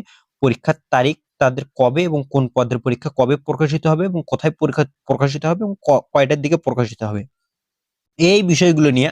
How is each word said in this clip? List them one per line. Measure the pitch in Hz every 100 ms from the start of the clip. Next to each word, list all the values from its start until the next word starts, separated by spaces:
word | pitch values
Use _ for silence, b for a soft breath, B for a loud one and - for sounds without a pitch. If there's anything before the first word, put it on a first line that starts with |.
| b b b _
পরীক্ষার | 135 113 - 156 _
তারিখ | 131 131 160 _ -
তাদের | 131 127 135 -
কবে | 123 139
এবং | 180 147 135
কোন | 139 127
পদের | - 117 120
পরীক্ষা | 131 123 156 -
কবে | 127 143
প্রকাশিত | - 135 151 151 160
হবে | 156 190
এবং | 175 -
কোথায় | - 160 165
পরীক্ষা | 147 143 143 _ -
প্রকাশিত | 131 139 143 156
হবে | 175
এবং | 208 196 -
ক-, | 135 -
কয়টার | 147 135 147
দিকে | 147 165
প্রকাশিত | - 120 113 110
হবে। | 107 104 - _ _ _ _ _ _ _ _ -
এই | 170 208
বিষয়গুলো | 180 151 180 156 147
নিয়ে | 127 147